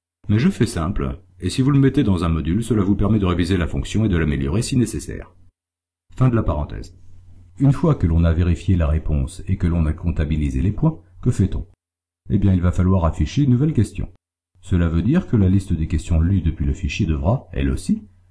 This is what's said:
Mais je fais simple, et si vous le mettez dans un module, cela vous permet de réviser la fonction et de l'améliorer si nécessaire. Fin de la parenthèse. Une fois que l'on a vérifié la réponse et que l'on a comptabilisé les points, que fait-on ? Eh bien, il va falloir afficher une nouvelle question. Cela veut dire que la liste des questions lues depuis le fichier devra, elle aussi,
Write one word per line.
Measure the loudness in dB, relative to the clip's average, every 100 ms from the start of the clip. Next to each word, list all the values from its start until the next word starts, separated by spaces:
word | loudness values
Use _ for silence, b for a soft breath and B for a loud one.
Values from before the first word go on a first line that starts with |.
| _ _ -2
Mais | 0
je | 2
fais | 0 -2
simple, | -2 -4 -2 -4 -6 -14 -10
et | -4
si | 0
vous | 2
le | 4
mettez | 4 2
dans | 2 2
un | 0
module, | 0 0 -2
cela | 0 0
vous | 2 2
permet | 2 2
de | 2
réviser | 0 0 0
la | -2
fonction | -4 -4 -2 0
et |
de | 2
l'améliorer | 0 0 -2 -2
si | -2 0
nécessaire. | -2 -4 -8 -12 -14 -20 -20 _ _ _ _ _ _ 0
Fin | 2
de | 2
la |
parenthèse. | 0 -2 -6 -8 -14 -18 -20 -20 -20 -20 -18 0
Une | 2
fois | 2 0 2
que | 2
l'on | 4
a | 2
vérifié | 2 0 0 0 0
la | 2
réponse | 0 0 -2 -2 -6 -6
et | -2
que | 0
l'on | 0 0
a |
comptabilisé | -2 -4 -2 -2 -2 -2 0
les | -2
points, | 0 0 -2 b -6
que | -2
fait-on ? | 0 0 -2 -8 _ _ _ _ _ -4
Eh | 0
bien, | 2
il | 2
va | 2
falloir | 2 2 2 2
afficher | 0 -2 0
une | 2
nouvelle | 2 2
question. | 0 -2 -4 -10 -12 _ _ _ _
Cela | -2 0 2
veut | 0
dire | 2 0 2
que | 2
la | 4
liste | 2 0
des | -4 -2
questions | -4 0 2
lues | 2 2
depuis | 0 -2 -2
le |
fichier | -2 -4 -2 -2
devra, | 0 0 -2 -4
elle | -4 -2
aussi, | -2 -4 -4 -6 _ _